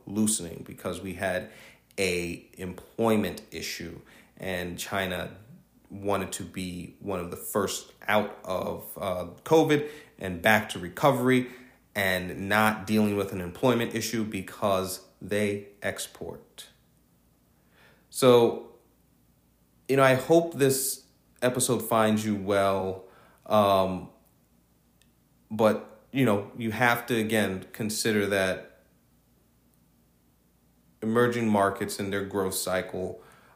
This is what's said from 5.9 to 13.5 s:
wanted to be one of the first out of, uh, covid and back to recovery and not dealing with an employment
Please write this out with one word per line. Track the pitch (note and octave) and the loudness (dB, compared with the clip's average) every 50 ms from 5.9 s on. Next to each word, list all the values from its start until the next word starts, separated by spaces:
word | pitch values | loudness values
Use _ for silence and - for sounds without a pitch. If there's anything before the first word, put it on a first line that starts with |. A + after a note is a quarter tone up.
wanted | F#2+ G2+ G2 G2+ G2+ F#2+ F#2 F2 | -14 -8 -4 -2 -2 -2 -2 -4
to | - - F#2+ | -8 -10 -10
be | E2+ - F#2+ F#2 F2+ F2 F2 D#2+ - - - | -10 -10 -10 -10 -8 -8 -10 -12 -14 -16 -14
one | - G2 F#2+ F2+ | -10 -8 -6 -6
of | E2+ F2 | -6 -8
the | F2 | -10
first | - - - - G#2 F#2+ F#2 - - - - - - - | -12 -8 -4 -2 -2 0 -2 -4 -6 -10 -14 -20 -12 -4
out | - G#2 G#2+ G#2 - - - - | 0 0 2 0 0 -6 -12 -8
of, | F2+ F#2 F2+ F2+ F2 F2 - - - - - | -6 -4 -4 -4 -4 -6 -8 -10 -14 -10 -6
uh, | F#2+ F#2+ F2+ F2+ F2 E2+ - - | -4 -4 -4 -4 -6 -8 -12 -8
covid | - - D#3+ D#3+ D3+ C#3 D3+ D3 - - - - - - _ - | 0 4 6 6 6 6 4 2 0 -4 -10 -16 -20 -20 _ -10
and | F#2+ F#2+ F#2 E2 | -8 -6 -4 0
back | F2 A2 G#2+ G#2+ G#2+ - | 4 4 4 4 2 -2
to | - F#2 | -8 -10
recovery | F2 F2 - - D3+ C#3+ C3 B2 B2 B2+ B2+ B2+ B2 - - - - - - _ _ _ - | -10 -10 -4 2 2 2 4 4 4 4 4 2 2 -2 -8 -18 -20 -20 -20 _ _ _ -4
and | G#2 G2 F#2+ F#2 F2+ F2+ F2+ D2+ - G2 G2 | -2 0 0 0 -2 -2 -6 -8 -6 -4 0
not | G#2 G#2+ A2 A2 G#2+ F#2 F#2 | 2 4 4 2 2 -2 -4
dealing | G#2 G#2+ G#2+ G#2+ G#2 G2+ | 0 2 2 2 2 0
with | G2+ G2 - | -2 -2 -4
an | G2+ F#2 | -4 -8
employment | F2 F2 | -8 -8